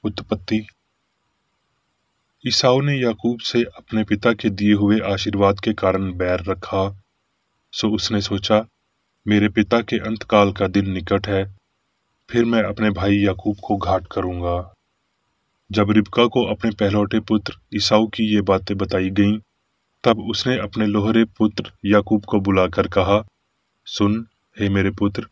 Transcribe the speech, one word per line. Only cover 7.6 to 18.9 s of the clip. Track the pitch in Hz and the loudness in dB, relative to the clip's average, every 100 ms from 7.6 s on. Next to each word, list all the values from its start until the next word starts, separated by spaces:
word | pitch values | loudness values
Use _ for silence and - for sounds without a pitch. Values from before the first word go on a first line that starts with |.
| _ | _
सो | - 110 | -4 -2
उसने | 92 - 107 | -2 -2 -2
सोचा, | 98 98 - 107 113 _ _ _ _ _ 104 | -2 -4 0 0 0 _ _ _ _ _ 0
"मेरे | 104 104 | 2 4
पिता | 104 104 117 | 2 2 0
के | 107 117 | 0 -6
अंतकाल | 107 110 - 107 101 | -6 -10 2 4 4
का | 98 98 | 2 -2
दिन | 98 98 | 0 -2
निकट | 92 90 98 98 | -4 -2 -4 -2
है, | 98 98 98 _ _ _ _ _ _ _ | -4 -4 -12 _ _ _ _ _ _ _
फिर | 120 117 | 0 2
मैं | 117 | 2
अपने | 101 101 107 | 0 -2 -2
भाई | 95 98 101 | 0 0 2
याकूब | 101 92 107 104 | 2 0 -4 -6
को | - 101 | -4 -4
घात | 92 95 90 | 0 -2 -2
करूंगा।" | - 90 90 87 87 90 _ _ _ _ _ _ _ _ _ _ | -6 -6 -4 -4 -4 -6 _ _ _ _ _ _ _ _ _ _
जब | 110 101 | 0 4
रिबका | 107 104 - 120 | 2 2 2 2
को | 127 110 | 2 -2
अपने | 107 117 | -2 -4
पहलौठे | 104 101 104 101 113 | -2 -2 0 0 -2
पुत्र | 110 110 - - _ 107 | 0 -2 -2 -16 _ -4
ईसाऊ | - 107 110 | 2 2 2
की | - | -2
ये | 110 104 | 0 0
बातें | 98 95 95 98 | 2 -2 -2 -6
बताई | 98 | -2